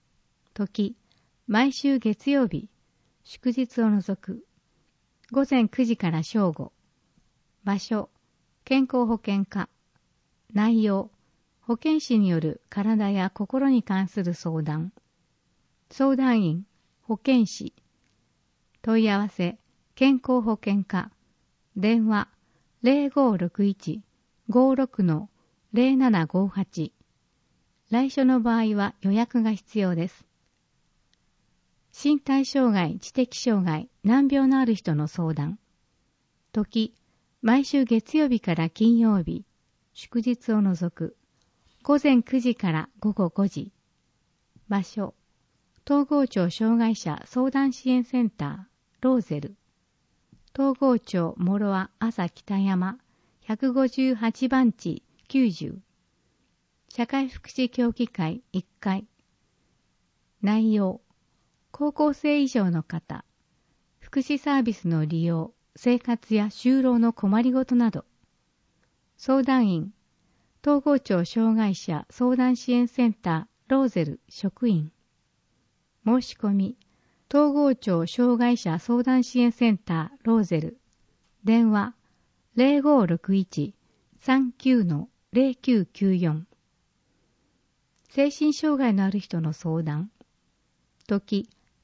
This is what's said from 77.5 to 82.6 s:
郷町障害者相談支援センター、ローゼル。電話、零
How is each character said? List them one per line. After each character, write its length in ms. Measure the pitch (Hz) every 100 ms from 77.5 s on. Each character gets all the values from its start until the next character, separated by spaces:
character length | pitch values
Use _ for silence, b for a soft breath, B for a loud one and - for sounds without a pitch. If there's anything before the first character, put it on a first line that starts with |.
郷 220 | 285 285
町 320 | 247 - 175 170
障 320 | - 247 240
害 180 | 240 240
者 220 | 185 160
相 240 | - 240
談 200 | 247 254
支 160 | 240 247
援 140 | 240
セ 180 | - 233
ン 60 | 202
タ 340 | - 165 160 277
ー、 20 |
ロ 140 | 226 226
ー 40 |
ゼ 180 | 190 165
ル。 180 | 160 - _ _ _ _ _ _
電 260 | 202 226 226
話、 240 | 214 208 - _ _ _ _ _
零 240 | 226